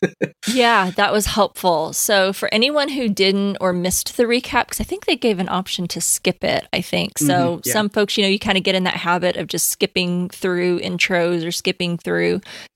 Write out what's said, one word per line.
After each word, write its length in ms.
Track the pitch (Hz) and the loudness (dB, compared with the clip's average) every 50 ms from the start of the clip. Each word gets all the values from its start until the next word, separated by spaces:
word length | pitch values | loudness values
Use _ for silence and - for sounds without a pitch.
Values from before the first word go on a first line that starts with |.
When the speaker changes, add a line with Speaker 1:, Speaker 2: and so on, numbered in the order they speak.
| 196 185 - _ - - - _ - - | -4 -4 -2 _ -6 -6 -6 _ -6 -2
Speaker 1:
Yeah, 440 | 233 262 240 233 233 208 190 185 | 2 2 4 4 4 4 2 0
that 200 | 180 - 202 202 | 0 0 0 2
was 140 | 196 214 202 | 2 0 0
helpful. 640 | - - 220 202 180 - - - 185 170 151 160 160 156 | 0 2 2 0 0 0 0 0 2 2 2 0 -2 -2
So 380 | - - - 214 196 190 190 196 | -2 0 2 4 4 4 2 0
for 180 | - 214 - - | -2 -4 -2 2
anyone 360 | 214 233 277 302 294 277 311 | 2 2 2 2 2 0 0
who 200 | 277 277 247 220 | -2 -2 0 0
didn't 480 | 196 - 190 190 196 196 196 202 196 - | 2 2 2 2 4 2 0 0 -2 0
or 140 | 180 185 180 | 0 0 0
missed 420 | 180 175 185 185 - - - - | 0 0 0 -2 -2 -4 -4 0
the 80 | - 240 | 0 2
recap, 420 | 226 233 254 - - - 240 226 - | 2 2 0 0 0 0 0 0 0
'cause 100 | - - | -4 -8
I 40 | 220 | -6
think 220 | - 349 403 - | -6 -6 -4 -2
they 100 | - 330 | -2 -2
gave 240 | - - 233 208 175 | 0 2 0 0 0
an 100 | 185 - | -2 -2
option 380 | - 180 190 - - - 175 170 | -2 -2 -4 -4 -4 -6 -4 -6
to 120 | - 175 | -4 -4
skip 420 | - - - - - 185 180 - - | -2 -2 -2 0 0 -2 -2 -2 -2
it, 240 | - - - - - | -2 0 -2 -2 -4
I 100 | - - | -4 -6
think. 360 | 180 - - 180 175 202 - - | -4 -4 -2 -4 -4 -4 -2 0
So 160 | 147 - 180 180 170 170 170 165 | 0 2 2 2 2 0 0 -2
Speaker 2:
Mm-hmm, 40 | - | -4
yeah. 80 | - - | -2 -2
Speaker 1:
some 160 | 214 214 202 | 0 -2 0
folks, 260 | - 214 208 196 - | 0 0 0 0 2
you 60 | - 202 | 0 2
know, 60 | 190 | 2
you 80 | 196 208 | 2 0
kinda 220 | - 214 190 190 | 0 0 0 2
get 160 | 190 196 190 | 2 2 0
in 80 | 190 185 | 0 0
that 140 | 180 - 175 | 0 -2 -2
habit 400 | - 170 175 180 175 180 - - | 0 0 0 2 0 0 -2 -2
of 100 | 170 - | -4 -6
just 220 | - 170 - - | -4 -2 -2 -2
skipping 600 | - - 208 - - 185 180 175 175 180 180 180 | -2 -2 -2 -2 0 -2 -2 0 0 -2 -2 -4
through 500 | - - - 190 180 175 180 180 180 175 | -6 -4 -2 -2 0 0 2 0 0 0
intros 640 | - 190 180 175 - - 214 175 170 170 175 170 160 | -2 -4 -2 -2 0 0 2 2 2 2 0 0 -2
or 60 | 170 | -4
skipping 460 | 175 - - 185 180 - 180 175 175 170 | -6 -4 -2 -4 -2 -2 -2 -2 -2 -4
through. 440 | - 175 175 170 175 175 175 190 - - - - - - _ | -2 -2 0 0 2 2 0 0 -4 -8 -14 -18 -20 -18 _